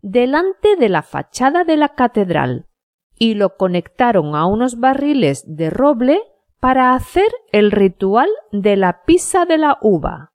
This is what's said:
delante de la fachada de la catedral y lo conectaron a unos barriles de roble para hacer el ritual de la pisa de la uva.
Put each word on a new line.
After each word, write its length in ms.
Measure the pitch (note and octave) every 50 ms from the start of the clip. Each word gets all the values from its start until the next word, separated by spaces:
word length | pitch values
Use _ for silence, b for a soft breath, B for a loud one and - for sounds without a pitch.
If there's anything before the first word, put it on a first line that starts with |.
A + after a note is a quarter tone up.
| -
delante 720 | G3+ F#3+ A#3+ B3 B3+ C4+ D4+ F4 F#4+ F#4+ _ - G#4 G#4
de 140 | F4+ C4 G#3+
la 120 | F#3 D#3
fachada 600 | D3+ _ - C#3 C#3 _ _ - B3 C4+ C#4+ F4 F4+
de 120 | E4 D#4+
la 200 | D4+ D4+ C#4+ -
catedral 720 | - B3 A#3+ - A3 G3+ F3+ E3+ D3+ C3+ B2+ B2+ - - _ _ _ _ _ _ _ _ _ _ _
y 160 | A3+ A3+ A3
lo 240 | G#3 G3+ F#3 - _
conectaron 760 | G3 F#3+ F3+ F3 E3+ - _ _ B3+ A#3+ A#3 F#3+ D3+ D3+ D3+
a 100 | D3+ D#3+
unos 340 | F3+ G3+ A3 B3 B3+ A#3+ A#3
barriles 640 | A#3+ C4 C4+ C#4 C#4+ C#4+ D4 C#4 A3 F#3+ F#3 - - -
de 240 | D#3 D3+ E3 D#3+
roble 500 | - - B3+ C#4+ D4+ A3+ B3 B3 D4 G4 A4+ _ _ _ _ _ _ _
para 340 | - B3+ C4 C4 B3+ B3+ B3+
hacer 380 | B3+ - - - F4 G4 A4+ A#4 B4 _ _
el 200 | - G#3+ G#3 G#3
ritual 580 | G3+ G#3+ G3+ F#3+ F3 _ G3 F#3+ G3 A3+ C#4 F#4+ G#4+ - - _
de 240 | - G3+ F#3 G#3+ G3+
la 300 | G3 G3 F3+ F3 _ _
pisa 400 | - D#4+ F4+ - - - F#4+ F4
de 120 | F4 E4 D#4
la 220 | D#4 D4 C4+ -
uva. 520 | - G#3+ G3+ E3 - - - C3+ C#3 - _